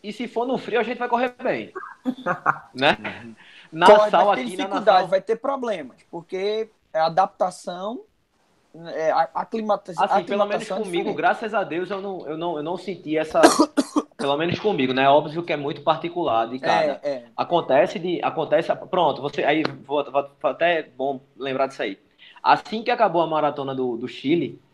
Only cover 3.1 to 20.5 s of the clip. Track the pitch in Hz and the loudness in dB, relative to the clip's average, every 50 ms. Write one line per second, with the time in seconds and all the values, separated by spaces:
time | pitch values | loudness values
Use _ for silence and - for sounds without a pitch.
3.1 | 95 110 117 113 110 - - - - - - - 160 160 175 196 208 214 214 214 | -12 -12 -14 -18 -20 -20 -20 -20 -20 -20 -20 -10 0 6 8 10 10 10 8 6
4.1 | 190 170 190 202 190 - 247 - - - 190 196 196 233 202 214 190 185 185 175 | 4 4 4 4 4 2 0 -4 -4 -4 -4 -2 -2 0 4 6 6 6 4 2
5.1 | 190 190 - - 226 - - 269 277 269 247 233 196 165 139 - - _ _ _ | 0 0 0 0 -4 -2 -2 -4 -4 -2 -2 -4 -4 -4 -6 -12 -16 _ _ _
6.1 | - 170 165 - 190 185 196 208 214 220 220 214 _ _ _ _ - 160 160 165 | -14 -14 -12 -10 -8 -4 -4 -2 -2 -4 -6 -8 _ _ _ _ -2 0 0 2
7.1 | 165 185 190 196 - - 202 180 - - - 190 180 180 190 214 247 381 440 _ | 4 2 2 2 2 -2 -2 -2 -2 -6 -12 -12 -10 -8 -6 -8 -8 -8 -12 _
8.1 | _ _ _ _ _ _ _ _ _ _ _ _ - 156 170 165 123 151 160 156 | _ _ _ _ _ _ _ _ _ _ _ _ -20 -16 -12 -10 -6 -2 0 2
9.1 | 135 160 165 - - - 185 - - 226 214 214 202 185 - - 175 165 190 196 | 4 2 2 0 -2 -6 -6 -6 -6 -4 -2 0 -2 -2 -2 -6 -2 0 2 2
10.1 | 185 208 175 - 202 202 202 202 208 - - - 185 208 214 185 170 175 170 - | 2 2 0 0 0 0 0 0 0 -4 -4 -4 -6 -6 -4 -4 -4 -2 -2 -2
11.1 | 185 151 160 180 214 - 233 214 220 208 185 143 156 175 185 185 202 190 196 202 | -2 0 2 2 2 0 -2 -4 -2 -2 -2 -2 -4 -6 -6 -6 -6 -8 -8 -8
12.1 | 190 170 - 143 156 156 170 175 160 151 147 165 185 180 - 208 175 - - 151 | -8 -8 -8 -10 -8 -6 -4 -4 -4 -4 -4 -6 -6 -6 -8 -10 -10 -8 -6 -4
13.1 | 156 156 156 156 - 165 - 233 - - 311 - - 311 - - - 302 - - | -2 -2 -2 0 4 4 4 6 6 4 2 2 2 -2 -2 -2 -2 -6 -6 -6
14.1 | _ - - 139 143 147 165 175 170 - - 214 196 143 127 127 127 131 135 139 | _ -6 -2 -2 0 0 0 -2 -2 -2 -2 -2 0 0 0 0 2 4 6 6
15.1 | 143 151 156 156 147 170 170 - 160 147 139 143 165 - - 170 156 151 170 170 | 6 6 4 2 -4 -6 -4 -4 -4 -4 -4 -6 -8 -4 0 0 0 0 -2 -6
16.1 | - 175 165 131 113 113 120 120 127 131 - - 107 - 156 147 139 - - 143 | -4 -4 -2 0 2 0 0 -2 -4 -4 -2 0 2 2 2 0 -2 -4 -6 -6
17.1 | 135 123 120 - _ - 127 - 175 165 - - 131 - 180 185 - 196 165 185 | -6 -8 -10 -10 _ -6 -2 0 0 0 2 4 4 4 4 2 0 -4 -4 -4
18.1 | 170 143 - 131 - 160 147 - 147 160 165 - - - - - 185 180 170 - | -4 -2 -2 -4 -2 -2 -2 2 2 2 2 0 -2 -4 -4 -4 0 2 2 2
19.1 | - - 135 143 - - - 139 151 156 147 143 135 104 - - 143 147 139 - | 2 0 -4 -6 -4 -2 0 2 2 2 0 -2 -4 -8 -8 -4 -4 -4 -2 -2
20.1 | 131 143 143 - _ _ - 139 | -2 -2 -2 -2 _ _ -4 -4